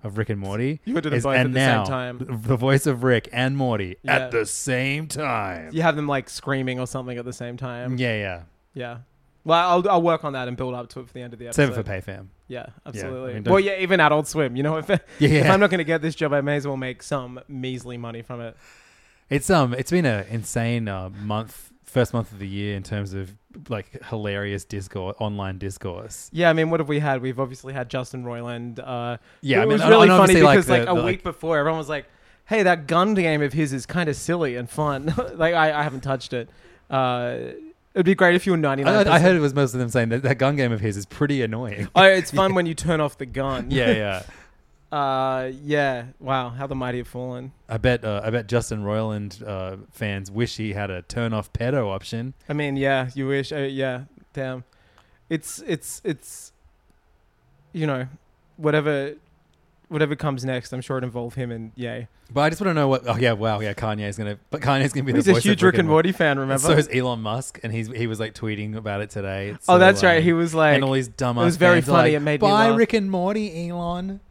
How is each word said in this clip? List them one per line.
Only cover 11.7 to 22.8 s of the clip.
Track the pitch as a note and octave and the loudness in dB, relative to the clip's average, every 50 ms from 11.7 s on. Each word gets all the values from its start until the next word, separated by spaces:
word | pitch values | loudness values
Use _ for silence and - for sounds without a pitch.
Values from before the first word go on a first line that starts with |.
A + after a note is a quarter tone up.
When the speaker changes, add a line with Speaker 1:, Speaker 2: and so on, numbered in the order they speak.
| A2 | 2
Speaker 2:
episode. | A#2+ G#2 | -4 -6
Speaker 1:
for | G2 | -6
Pay | G2+ F#2 | -8 -8
Fam. | F#2 - F#2+ G2 F#2+ F#2 _ _ _ | -8 -10 -14 -14 -16 -20 _ _ _
Speaker 2:
Yeah, | - B2+ A#2+ A#2 | -16 -14 -14 -14
Speaker 1:
Yeah, | A2+ - - _ | -16 -20 -20 _
Speaker 2:
absolutely. | C#3+ A#2 G#2 F#2+ - C3 B2+ C3 B2+ | -14 -10 -10 -8 -8 -8 -8 -8 -8
Speaker 1:
I | A#2+ | -8
mean, | G#2+ G2+ | -6 2
Speaker 2:
Well, | A#2 F#3 | 4 4
Speaker 1:
don't | G3 G3 | 4 4
Speaker 2:
yeah, | G3 G3 F#3+ | 2 -2 -2
even | F#3+ F3 G3 F3 | 0 2 4 6
Adult | D#3 D3 D3 D3+ D3 | 6 6 4 2 0
Swim. | - - F3 D3 B2+ A#2+ | -2 -2 -2 -2 -2 -2
You | C3 C#3 | -2 -2
know, | D3+ D#3 | -2 -2
if, | D#3 D#3 - | -4 0 0
Speaker 1:
Yeah, | G3+ - - - - - | 0 -2 -2 -8 0 2
Speaker 2:
if | D3 C#3 | 4 4
Speaker 1:
yeah. | D#3 D3 C3+ D#3 F#3+ | 6 6 6 6 6
Speaker 2:
I'm | G3 | 6
not | G#3 F#3+ | 6 4
gonna | F#3 F3+ D#3+ | 4 0 0
get | D3 E3 D#3+ | 0 -2 -2
this | D3 E3 D3 | -2 -4 -4
job, | - D#3+ D3 | -2 -2 0
I | C#3+ C#3+ | 0 0
may | C3+ C#3+ C#3+ | 0 0 -2
as | D3 C#3 | -2 -4
well | C#3+ C#3 | -6 -8
make | C3 C3 B2+ B2 - - | -6 -8 -10 -10 -12 -8
some | - D3 C3+ B2+ B2 B2 B2+ - - | -6 -6 -6 -6 -8 -14 -18 -16 -14
measly | C#3+ C3 B2+ C3 B2+ B2 A#2+ B2 B2 | -12 -10 -8 -8 -8 -8 -10 -12 -12
money | A#2+ A#2+ A#2 A2+ A#2 | -10 -10 -12 -12 -14
from | A2+ - B2+ A#2+ | -14 -14 -14 -12
it. | A#2 A2+ A2+ - - - - - _ _ _ _ _ _ _ _ _ _ | -12 -14 -16 -18 -20 -20 -20 -20 _ _ _ _ _ _ _ _ _ _
Speaker 1:
It's, | C#3 C#3+ - - | -2 -2 2 4
um, | F#3+ E3 C3+ B2 A#2+ | 4 4 4 2 0
it's | C3 B2+ - | -4 -4 0
been | E3+ F3+ E3+ | 0 2 2
an | C3+ A2 G2+ F#2+ | 2 0 -2 -4
insane, | F#2+ A#2 A#2 G#2+ - - A#2+ A#2 A#2 A#2+ A#2 A2+ | -6 -8 -8 -8 -6 -4 -2 -2 -2 -2 -2 -4
uh, | G#2 G2 F#2 F#2 F#2 | -6 -6 -8 -8 -10
month | E2+ G2+ G#2 G#2 G#2 G#2+ A2+ G#2 - - - - _ _ _ - - | -12 -10 -6 -4 -4 -4 -4 -8 -16 -20 -20 -20 _ _ _ -2 0
first | B2+ A#2+ - - | 0 0 2 0
month | A#2 A2 - | -4 -4 -6
of | G#2+ G2 | -10 -14
the | G2 | -12
year | G2 G2 G2+ G2+ G#2 G2+ | -10 -8 -6 -6 -6 -6
in | G2 | -8